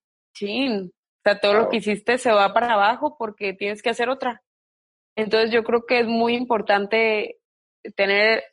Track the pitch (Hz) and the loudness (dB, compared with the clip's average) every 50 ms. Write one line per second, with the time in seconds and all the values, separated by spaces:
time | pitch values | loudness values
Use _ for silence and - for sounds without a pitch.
0 | _ _ _ _ _ _ - - 202 202 214 247 277 262 214 196 185 175 - _ | _ _ _ _ _ _ -14 -10 -8 -6 -4 -2 -2 -2 -2 -4 -6 -8 -14 _
1 | _ _ _ _ - 208 202 202 - 202 202 220 220 - 233 214 - 214 208 208 | _ _ _ _ 0 0 0 2 2 2 4 4 2 2 0 -2 -2 -2 -4 -2
2 | - 233 240 247 - 247 214 202 196 196 196 226 240 240 226 202 202 214 254 247 | -2 -2 -2 0 2 2 4 4 4 4 2 2 2 2 2 2 2 2 2 0
3 | 294 294 - - 226 214 208 - 202 196 185 - 202 202 208 208 - 240 226 240 | -4 -6 -6 -8 -10 -10 -10 -8 -8 -8 -8 -6 -6 -8 -6 -4 -4 -4 -2 -2
4 | 233 247 262 262 262 247 226 - _ _ _ _ _ _ _ _ _ _ _ _ | -2 -4 -4 -4 -6 -6 -8 -8 _ _ _ _ _ _ _ _ _ _ _ _
5 | _ _ _ 220 220 202 220 220 226 220 233 226 220 233 226 233 233 - 254 240 | _ _ _ -6 -4 0 0 0 0 2 0 0 0 0 0 0 0 0 0 0
6 | 233 220 233 226 233 233 240 247 254 247 233 208 202 - 202 202 202 202 220 226 | 2 0 0 0 0 0 0 -2 -2 -2 -2 -2 0 0 0 0 0 0 0 0
7 | 226 220 214 214 - - - _ _ _ _ _ _ _ _ _ - 208 - - | 0 0 0 -2 -4 -6 -10 _ _ _ _ _ _ _ _ _ -20 -10 -4 -2
8 | 196 196 196 202 214 220 226 - - - | 0 0 2 2 2 2 2 0 -4 -6